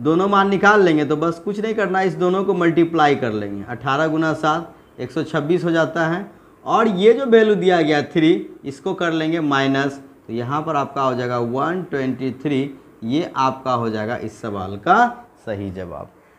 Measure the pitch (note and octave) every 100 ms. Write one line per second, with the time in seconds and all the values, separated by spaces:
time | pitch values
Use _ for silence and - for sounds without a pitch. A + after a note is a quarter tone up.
0 | C3+ E3 G3 G3 G3 F#3+ G3+ G#3+ F3+ D3+
1 | C#3+ D3+ E3 E3 G#3 G#3 A3 A3 F#3 F#3
2 | F#3+ D#3+ F3+ F#3+ G3 F3 E3+ D#3+ E3 E3
3 | D3 B2+ A#2+ G#2+ G2+ G2+ A#2+ A#2+ C3+ C#3
4 | D#3+ D#3+ D#3+ D3 D#3 E3 D#3+ - _ -
5 | B2 D#3+ - D#3 D3 F3 E3 E3 D#3 E3+
6 | D#3+ F3+ G3+ - - _ - F#3 A3+ F3+
7 | G#3+ B3 C4 A3+ G#3+ G3+ F#3 F3 D3+ D3
8 | C#3 E3+ D#3 G3 - - C#3+ - G3 F3+
9 | E3+ D#3+ D#3 E3 D3+ C3+ C3+ C3+ C#3 -
10 | - - - A2+ A#2+ D3 D#3 D3 C3+ C#3
11 | C3 B2 B2 B2 A#2+ B2+ D#3 F#3 E3 C#3
12 | C3 B2 C3 B2+ D3+ C3+ C#3 - - -
13 | A2+ D3 F3 C3+ C3 - C3 A#2+ A#2 G#2+
14 | G#2+ A#2+ G#2+ - A2+ G2+ F#2+ G2+ E3+ G#3
15 | A#3+ - - _ A#2 G2+ G2 F#2 F2 D2
16 | - _ _